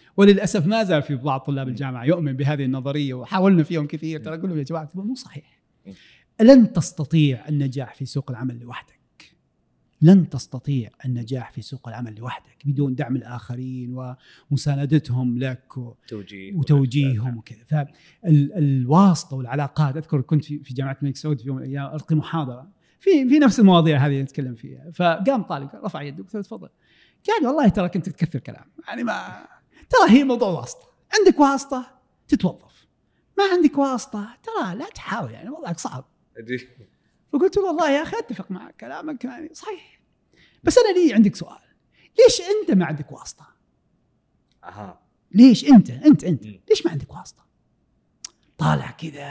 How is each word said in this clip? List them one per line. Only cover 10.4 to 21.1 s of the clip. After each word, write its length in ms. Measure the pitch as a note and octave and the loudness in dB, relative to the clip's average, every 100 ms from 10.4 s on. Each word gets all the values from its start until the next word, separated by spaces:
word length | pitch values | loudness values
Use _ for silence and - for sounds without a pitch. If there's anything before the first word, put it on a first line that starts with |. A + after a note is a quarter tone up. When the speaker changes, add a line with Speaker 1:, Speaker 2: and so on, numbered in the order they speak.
| - B2+ - C3+ G#2+ _ | -12 -10 -6 -6 -6 _
Speaker 1:
النجاح 480 | B2+ A#2+ A#2 C3 A#2 | -8 -8 -8 -10 -10
في 100 | - | -16
سوق 260 | - C3 A#2 | -16 -16 -16
العمل 260 | A2 A#2+ G#2+ | -14 -14 -12
لوحدك 440 | A#2+ - _ _ | -14 -14 _ _
بدون 300 | C#3 C#3 C#3+ | -6 -4 -4
دعم 220 | B2+ A#2+ C3 | -4 -6 -8
الآخرين 1000 | A#2+ A#2+ - B2 C3 B2+ B2 B2+ B2+ B2+ _ _ _ | -8 -14 -12 -12 -10 -12 -12 -12 -12 -16 _ _ _
ومساندتهم 880 | C#3+ D3 C#3 C#3+ D3+ D3+ B2 B2 A#2+ | -4 -2 -2 0 0 0 -2 -2 -2
لك 380 | C3 B2+ _ C3 | -6 -8 _ -14
و-، 200 | A#2+ - _ | -14 -18 _
Speaker 2:
توجيه 460 | A2 F#2+ G2+ F#2+ | -16 -14 -16 -10
Speaker 1:
وتوجيههم 840 | F#3 C#3+ D3 C3 C#3+ C#3 A2+ B2+ A#2 | -4 2 2 2 0 -2 -2 -4 -8
وكذا. 260 | - - | -14 -20
فال-، 300 | _ D3+ C#3+ _ _ _ F3 D3+ C#3+ G3+ | _ -6 -6 _ _ _ 2 4 4 0
الواسطة 800 | D3 C3+ B2 D#3+ G3+ D#3+ - C3 | 0 0 2 4 6 4 -4 -10
والعلاقات، 600 | A#2+ C#3 C#3+ - D3 D3 | -6 -6 -4 -2 -2 -4
أذكر 240 | - D3 | -4 -4
كنت 240 | B2+ D#3 | 0 -2
في، 140 | C#3 D3 | -2 -10
في 160 | C3 | -10
جامعة 240 | B2+ C3+ C3+ | -8 -8 -6
الملك 140 | C#3+ | -6